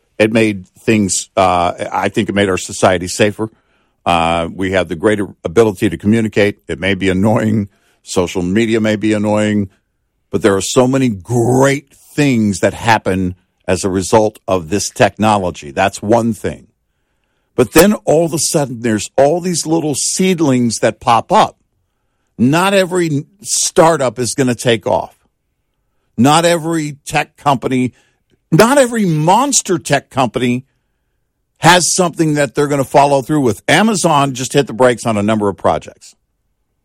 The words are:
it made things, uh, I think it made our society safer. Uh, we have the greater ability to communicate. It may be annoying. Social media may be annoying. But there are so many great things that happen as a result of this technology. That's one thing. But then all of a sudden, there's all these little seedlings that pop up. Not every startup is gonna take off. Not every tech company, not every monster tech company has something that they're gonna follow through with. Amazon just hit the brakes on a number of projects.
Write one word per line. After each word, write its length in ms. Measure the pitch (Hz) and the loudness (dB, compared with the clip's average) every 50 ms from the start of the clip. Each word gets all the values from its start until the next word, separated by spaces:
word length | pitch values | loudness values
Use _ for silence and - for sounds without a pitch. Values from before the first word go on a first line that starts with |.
| _ _ _ - | _ _ _ 0
it 140 | 107 113 110 | 0 2 2
made 340 | 113 110 107 104 95 92 | 2 0 0 -2 -4 -10
things, 640 | - _ _ - - 113 107 101 92 - - - - _ | -16 _ _ -2 0 0 2 2 0 -2 -4 -8 -4 _
uh, 380 | 98 95 92 90 87 87 87 - - - - - | 0 2 2 2 2 0 -2 -4 -6 -8 -8 -6
I 160 | 95 92 101 | -4 -4 -4
think 200 | - 113 104 - | -2 -2 -4 -2
it 60 | 98 | -2
made 140 | 101 101 98 | 0 0 0
our 100 | 92 87 | -2 -4
society 500 | - - 95 - - 101 92 87 90 87 | -6 -8 -4 -2 0 0 2 0 -2 -4
safer. 420 | - - 113 104 101 - 107 110 _ _ _ _ _ _ _ _ _ _ - | -2 0 0 0 -2 -4 -8 -10 _ _ _ _ _ _ _ _ _ _ -4
Uh, 420 | - 87 82 82 82 85 85 82 82 | -2 0 0 0 0 0 -2 -4 -6
we 200 | 76 85 95 92 98 | -6 -6 -6 -2 -2
have 160 | 92 87 80 | -2 -2 -2
the 80 | 90 | -4
greater 320 | 80 76 110 107 101 101 87 - _ - | -2 0 0 0 0 -2 -6 -10 _ -12
ability 460 | - 80 117 113 110 95 - 117 101 | 0 2 4 4 4 2 0 -2 -4
to 80 | 87 - | -4 -2
communicate. 600 | - 104 113 117 110 107 - 107 101 104 101 - _ | -2 0 0 0 0 -2 0 0 0 0 0 -4 _
It 120 | - 82 78 | -12 -10 -6
may 140 | 90 95 98 | -4 -4 -4
be 160 | 90 95 95 | -2 -2 -2
annoying. 580 | 90 92 98 107 107 123 - 110 107 110 98 98 _ _ _ _ _ _ _ | 0 0 0 0 0 0 0 -2 -2 -2 -4 -6 _ _ _ _ _ _ _
Social 380 | - - 95 90 85 - 98 87 | -6 -4 -2 -2 -2 -4 -4 -4
media 380 | 90 95 113 117 110 113 113 | -2 0 0 0 0 0 0
may 160 | 110 110 107 | 0 0 -2
be 160 | 104 101 107 107 | -2 -2 -2 -2
annoying. 560 | 107 104 107 104 107 107 104 104 104 101 95 _ _ _ _ _ _ _ _ _ _ _ _ | 0 0 0 0 0 0 0 0 -2 -2 -4 _ _ _ _ _ _ _ _ _ _ _ _
But 100 | - 98 | -4 0
there 160 | - 107 98 | 2 2 2
are 60 | 98 95 | 2 0
so 260 | - - 131 127 127 | 0 2 2 2 2
many 220 | 131 135 131 123 | 2 0 0 -2
great 840 | 107 92 85 - 120 120 117 113 127 131 135 139 139 147 - _ _ | -2 -4 -6 -4 -2 0 0 2 2 2 2 2 0 -2 -6 _ _
things 680 | _ _ - - - 147 143 127 113 110 104 98 85 | _ _ -8 -4 -2 0 0 2 2 0 0 0 0
that 120 | - 101 95 | 0 -2 -2
happen 640 | - 98 117 113 107 - 104 92 95 95 90 90 - _ _ _ _ _ - | -2 0 0 0 0 0 -2 -2 -2 -2 -4 -6 -10 _ _ _ _ _ -4
as 160 | 95 90 - | -2 -2 -2
a 60 | 101 | -2
result 480 | 90 95 90 - - 110 107 107 - - _ - | -2 -2 0 2 2 2 2 2 -2 -6 _ -4
of 220 | 95 92 85 78 | -4 -4 -2 -4
this 180 | 98 98 - - | -4 -4 -4 -6
technology. 840 | - - 123 101 - - 107 110 107 101 92 90 76 - - 71 | -2 0 0 0 2 0 0 0 0 0 -2 -4 -6 -8 -12 -10
That's 300 | 69 82 95 101 - - | -4 -2 -2 -2 -4 -4
one 320 | - 104 113 117 113 117 107 | -2 0 0 2 2 0 -4
thing. 360 | - - 92 69 - - _ _ _ _ _ _ _ _ _ _ _ _ _ _ _ _ _ _ | -4 -6 -8 -8 -10 -14 _ _ _ _ _ _ _ _ _ _ _ _ _ _ _ _ _ _
But 160 | - 127 - - | -2 0 2 4
then 200 | 156 175 202 208 - - | 4 4 4 2 0 0
all 200 | - 147 156 170 | 0 0 2 0
of 80 | 165 175 | 0 -2
a 60 | 151 | -4
sudden, 420 | - - - 160 143 139 135 113 | -4 -2 -2 -2 -2 -4 -6 -6
there's 300 | 117 120 107 104 101 - _ - | -4 -2 -2 -2 -4 -2 _ 2
all 220 | 135 143 165 175 | 4 4 2 0
these 260 | 170 185 175 156 - | -2 -4 -4 -4 -4
little 280 | 156 160 165 143 156 139 | -2 -2 -2 -2 -2 -4
seedlings 840 | - - - - - 185 190 185 160 165 139 131 127 120 117 107 - | -4 -4 -4 -2 -2 0 0 0 0 0 0 2 2 0 0 -2 -2
that 200 | - 117 107 - | -2 -2 -2 -2
pop 320 | - 123 117 110 - - | 0 0 2 2 2 2
up. 280 | 180 220 180 - - _ _ _ _ _ _ _ _ _ _ _ _ _ _ _ _ - | 2 2 2 2 -2 _ _ _ _ _ _ _ _ _ _ _ _ _ _ _ _ -2
Not 340 | 113 127 147 170 185 196 202 | 0 2 2 2 0 2 2
every 540 | 196 190 165 180 180 175 165 147 139 151 - _ _ - | 2 0 0 0 -2 -2 -2 -2 -4 -6 -8 _ _ -10
startup 760 | - - - - - - - 165 165 170 143 135 123 113 123 | -6 -4 -4 -4 0 2 4 4 4 4 2 0 -4 -4 -4
is 160 | 127 113 - | -6 -4 -2
gonna 200 | - 135 127 120 | -2 -2 -2 -2
take 320 | - - 127 117 110 - | -2 0 0 0 0 0
off. 420 | - - 80 - - - _ _ _ _ _ _ _ _ _ _ _ _ _ _ _ _ _ _ _ _ | -2 -2 -2 -4 -6 -14 _ _ _ _ _ _ _ _ _ _ _ _ _ _ _ _ _ _ _ _
Not 300 | - 113 139 151 165 165 | 0 2 2 4 4 2
every 460 | 170 175 170 151 165 170 160 151 147 143 143 _ | 2 0 0 -2 -4 -4 -4 -4 -6 -8 -12 _
tech 320 | - - 247 - - _ | -6 -4 -4 -4 -6 _
company, 560 | _ - 147 139 127 - 127 131 127 127 120 - _ _ _ _ _ _ _ _ _ _ _ | _ -2 0 0 0 -2 -2 -2 -2 -2 -2 -4 _ _ _ _ _ _ _ _ _ _ _
not 280 | - 156 208 233 277 294 | 2 4 4 4 4 4
every 260 | 262 233 247 233 208 | 2 2 0 -2 0
monster 760 | 180 160 151 151 165 190 226 269 294 262 - - - 180 160 | 0 0 0 2 2 2 2 2 0 -2 -2 -2 -2 -2 -4
tech 300 | - - 151 135 - _ | -2 -2 -2 -2 -2 _
company 560 | - 131 131 117 - 123 123 123 123 127 - _ _ _ _ _ _ _ _ _ _ _ _ _ _ _ _ _ _ _ | -4 -2 -2 -2 -2 -2 -2 -2 -2 -2 -6 _ _ _ _ _ _ _ _ _ _ _ _ _ _ _ _ _ _ _
has 360 | - 156 175 185 180 - - | 4 4 4 4 4 0 0
something 400 | - 180 170 - - 165 156 147 | -2 -2 -2 -2 -2 -2 0 0
that 200 | 147 143 123 - | 0 -2 -2 0
they're 140 | - 147 139 | -2 -2 0
gonna 140 | 147 143 135 | 0 -2 -2
follow 380 | - - 147 139 143 143 139 | 2 2 4 4 4 2 0
through 220 | 123 - 156 151 135 | 0 0 0 0 0
with. 200 | 123 - - - - | 0 -2 -2 -2 0
Amazon 640 | 147 165 214 226 220 175 - 170 156 143 139 139 131 | 2 2 2 2 0 0 0 2 2 2 2 0 -2
just 220 | 120 131 - - | -6 -6 -2 0
hit 120 | 143 139 | 0 0
the 60 | - 123 | 0 0
brakes 320 | 104 131 123 123 107 - | 2 2 2 2 0 -2
on 140 | 120 110 104 | -4 -2 0
a 40 | 101 | 0
number 260 | 107 110 107 104 101 | 0 0 0 0 -2
of 80 | 90 - | -2 -2
projects. 580 | - 98 80 76 - - - _ - - - _ _ _ _ _ _ _ _ _ _ _ _ _ _ | 0 -2 0 -2 -4 -10 -18 _ -20 -20 -20 _ _ _ _ _ _ _ _ _ _ _ _ _ _